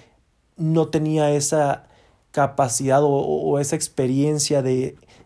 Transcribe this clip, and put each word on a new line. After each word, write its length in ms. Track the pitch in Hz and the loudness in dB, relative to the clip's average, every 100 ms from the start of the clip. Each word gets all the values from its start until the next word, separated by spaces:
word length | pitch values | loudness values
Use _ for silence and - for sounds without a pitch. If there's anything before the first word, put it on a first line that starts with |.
| - _ _ _ _ - | -18 _ _ _ _ -6
no 300 | 160 160 156 | 0 0 0
tenía 440 | 160 156 156 147 | -2 0 0 2
esa 560 | 147 143 156 143 - - _ _ _ _ | 0 0 0 0 -2 -10 _ _ _ _
capacidad 720 | - 139 - 135 - 135 135 | -2 -2 0 -2 0 2 2
o, 60 | 147 | 4
o, 420 | 139 - 151 151 | 0 0 -2 0
o 80 | 143 | -2
esa 160 | 143 156 | -2 -4
experiencia 880 | - - 131 131 147 151 - 147 | -4 -2 0 2 0 0 0 0
de, 340 | 127 127 131 - _ - | 0 -2 -2 -8 _ -20